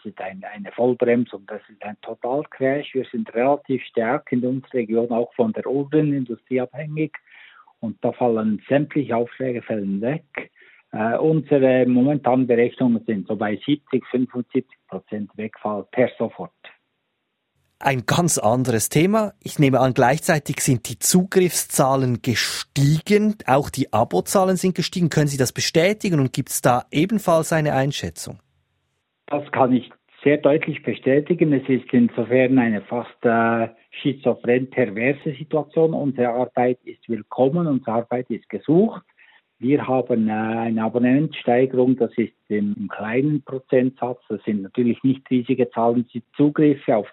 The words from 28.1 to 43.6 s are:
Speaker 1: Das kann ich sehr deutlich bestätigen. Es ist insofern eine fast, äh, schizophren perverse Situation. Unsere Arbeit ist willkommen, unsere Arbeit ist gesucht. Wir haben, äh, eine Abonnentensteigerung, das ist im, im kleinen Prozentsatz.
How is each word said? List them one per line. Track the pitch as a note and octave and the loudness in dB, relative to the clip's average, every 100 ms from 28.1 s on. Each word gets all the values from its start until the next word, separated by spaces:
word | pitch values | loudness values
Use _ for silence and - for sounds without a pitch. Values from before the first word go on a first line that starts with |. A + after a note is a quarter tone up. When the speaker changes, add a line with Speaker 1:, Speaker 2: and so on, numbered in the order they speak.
| - - - _ _ _ _ _ _ _ _ - | -10 -16 -16 _ _ _ _ _ _ _ _ -8
Speaker 1:
Das | C#3+ - | -8 -4
kann | - B2+ | 0 2
ich | B2+ - _ _ _ | 2 -2 _ _ _
sehr | C#3+ D3 | 0 2
deutlich | C#3+ D#3 D#3+ C3+ | 4 2 0 -6
bestätigen. | B2 G#2 C3 C#3+ D3 E3+ D#3+ | -6 -4 0 2 2 0 2
Es | C3+ C3+ | 2 0
ist | B2 - | -2 2
insofern | B2 A#2 - A#2 C3 B2+ C3 | 2 2 0 0 2 4 4
eine | A#2 G2+ | 2 -2
fast, | - A#2+ A2+ - | -4 -8 -8 -2
äh, | A#2+ A2+ A2+ A#2 A2+ - _ | 0 2 2 0 -2 -8 _
schizophren | - C#3+ C3+ B2 A2 A#2+ B2+ C3 | -6 -6 -2 -2 0 0 0 0
perverse | C3 G#2+ G2+ B2+ C#3 D#3+ C3 | -2 -2 0 -2 -2 -6 -10
Situation. | D3+ D#3 D3 E3 D#3+ | -4 -4 -2 2 2
Unsere | D3+ C#3+ C3 B2 | 0 -4 -2 -2
Arbeit | A#2+ B2 B2+ B2 B2+ | -2 -2 0 0 -2
ist | - - - | -10 -14 -8
willkommen, | G#2+ - - C3+ E3+ E3 | -8 -6 0 0 2 0
unsere | C3 A#2 | -2 -2
Arbeit | A2+ - B2 B2+ | -4 -4 -6 -6
ist | A2 - | -8 -8
gesucht. | G#2+ - E3+ A3 - _ _ - _ _ - | -8 2 4 2 -2 _ _ -20 _ _ -6
Wir | B2 C#3+ A#2 | 0 0 2
haben, | C3 A#2+ A2+ G#2+ | -2 0 0 0
äh, | |
eine | G#2+ A2 A2+ A#2 A2 | -2 -4 -4 -2 -2
Abonnentensteigerung, | A2+ A#2+ B2 C#3 D#3 - - A#2+ C3 B2+ B2+ B2+ | -2 0 2 2 0 -2 2 2 2 2 2 2
das | A2+ | 0
ist | - G#2+ _ - | -2 -4 _ -6
im, | G#2 G#2 G#2 | -2 -2 -4
im | G2 | -8
kleinen | - G#2+ B2 D3+ D3 | -10 -4 -2 0 -2
Prozentsatz. | - C3 | -6 -10